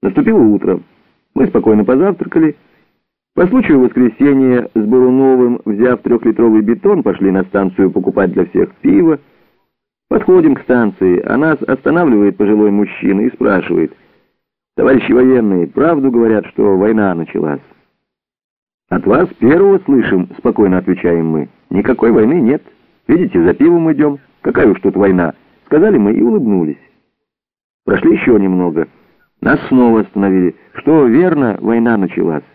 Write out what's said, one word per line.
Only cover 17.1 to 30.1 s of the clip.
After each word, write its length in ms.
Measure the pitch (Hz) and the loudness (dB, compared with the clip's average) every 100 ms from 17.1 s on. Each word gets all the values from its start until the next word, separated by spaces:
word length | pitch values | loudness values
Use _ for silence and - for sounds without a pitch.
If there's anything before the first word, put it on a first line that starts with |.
началась?» 460 | 85 80 85 80 71 _ _ _ _ _ _ _ _ _ _ _ _ _ | -4 -6 -6 -6 -8 _ _ _ _ _ _ _ _ _ _ _ _ _
«От 180 | 90 - | -6 -2
вас 220 | 120 175 - | 0 -2 -2
первого 400 | 117 160 196 196 | 0 2 2 2
слышим», 500 | - 135 - 95 90 - | 2 0 0 -2 -4 -6
спокойно 400 | 123 107 101 92 | -6 0 0 0
отвечаем 480 | 92 90 87 85 82 | -2 -4 -2 -2 -2
мы. 220 | 80 73 _ _ | -4 -6 _ _
«Никакой 420 | 180 214 127 - | -4 -2 0 2
войны 300 | 196 110 170 | 2 2 2
нет. 220 | 117 147 - _ _ _ _ | 0 -2 -6 _ _ _ _
Видите, 360 | 156 156 - | -2 0 0
за 100 | - | 0
пивом 400 | - 151 175 165 | 2 2 2 0
идём. 260 | 147 151 139 _ _ | 0 -2 -2 _ _
Какая 280 | - - 127 | -6 0 0
уж 120 | 95 | 0
тут 160 | 101 92 | -2 0
война», 380 | 98 92 82 - _ _ _ | 0 0 -2 -6 _ _ _
сказали 320 | 147 208 180 | 0 2 2
мы 160 | 101 | 2
и 80 | 107 | 0
улыбнулись. 560 | 240 214 123 98 80 71 _ _ _ _ _ _ _ _ _ _ | 0 0 0 -2 -2 -8 _ _ _ _ _ _ _ _ _ _
Прошли 280 | - 98 160 | -6 -2 0
ещё 260 | - - 110 | 0 2 0
немного. 500 | 98 92 87 80 80 _ _ _ _ _ | 0 -2 -2 -4 -8 _ _ _ _ _
Нас 180 | - 147 - | -4 -4 -2
снова 320 | 131 120 113 | 0 2 2
остановили. 560 | 98 | 0